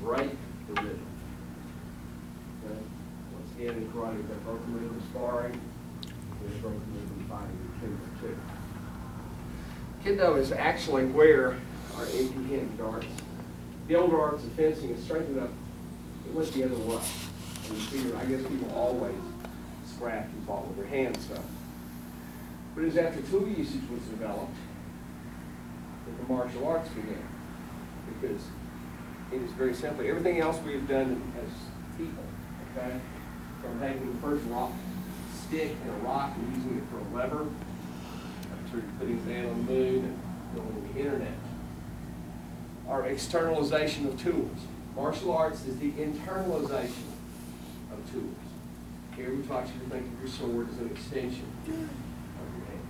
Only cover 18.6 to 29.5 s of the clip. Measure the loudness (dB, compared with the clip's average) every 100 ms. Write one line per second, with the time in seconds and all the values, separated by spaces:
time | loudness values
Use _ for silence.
18.6 | 0 2 4 4 0 -2 -6 -8 -8 -8
19.6 | -10 -10 -10 -6 -2 -2 -4 -6 -4 -2
20.6 | -2 -4 -2 2 2 2 -4 -6 -6 -8
21.6 | -8 -10 -10 -10 -10 -10 -10 -10 -10 -10
22.6 | -8 2 6 8 6 4 4 4 4 2
23.6 | 0 0 -2 -4 -4 -4 -2 -2 -4 -6
24.6 | -8 -10 -10 -10 -10 -10 -10 -8 -8 -10
25.6 | -10 -8 -8 -8 -8 -6 0 2 2 0
26.6 | 2 2 2 -4 -4 -4 -6 -8 -8 -8
27.6 | -8 -8 -8 -8 -8 -2 -2 -2 -4 -8
28.6 | -8 -8 -8 -8 -8 -8 -4 -2 -2